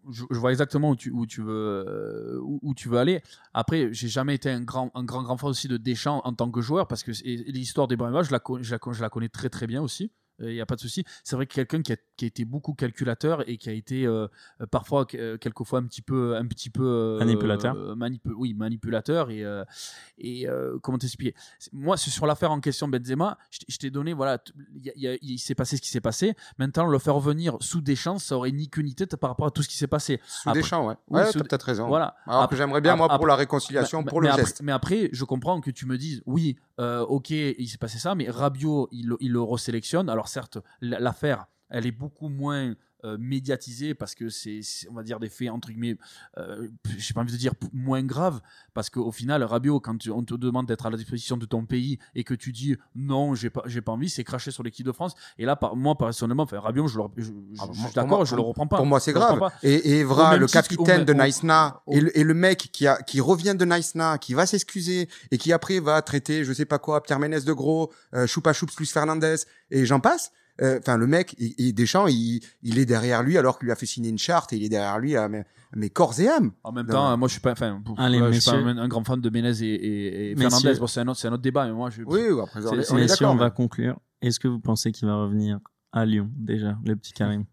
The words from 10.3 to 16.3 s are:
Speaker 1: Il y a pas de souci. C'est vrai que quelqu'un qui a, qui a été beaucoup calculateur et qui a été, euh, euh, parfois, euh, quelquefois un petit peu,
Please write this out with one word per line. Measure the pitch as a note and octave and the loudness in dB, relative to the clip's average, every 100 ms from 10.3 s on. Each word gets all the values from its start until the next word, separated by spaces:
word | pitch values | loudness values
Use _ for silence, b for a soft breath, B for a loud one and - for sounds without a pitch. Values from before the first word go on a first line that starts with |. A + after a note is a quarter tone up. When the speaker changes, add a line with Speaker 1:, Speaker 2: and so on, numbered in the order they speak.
| _ | _
Speaker 1:
Il | A2+ | -10
y | A#2 | -8
a | A2+ | -6
pas | A#2+ | -6
de | |
souci. | A#2 F#3+ - B - | -6 -8 -8 B -8
C'est | B2+ | -4
vrai | C3+ | -4
que | |
quelqu'un | - C3 D#3 | -2 -2 -2
qui | D3 | -2
a, | A2+ _ - | -4 _ -8
qui | |
a | A#2 | -8
été | - A2+ | -6 -6
beaucoup | C#3+ D3 | -6 -8
calculateur | C#3+ B2+ - B2 A2+ D3+ D#3+ B2 | -4 -6 -4 -4 -2 -2 -2 -4
et | A#2 | -8
qui | A2+ | -8
a | |
été, | A2 - C3 B2+ | -10 -6 -2 0
euh, | A2 G#2 b b _ | 0 -4 b b _
euh, | - | -4
parfois, | A#2+ - C#3+ C3 A#2+ | -4 0 -2 -2 -6
euh, | A2+ A2+ | -8 -6
quelquefois | A#2+ - A#2+ C3 | -8 -8 -4 -4
un | |
petit | B2 - | -4 -12
peu, | A2+ C3 A#2+ | -4 -2 0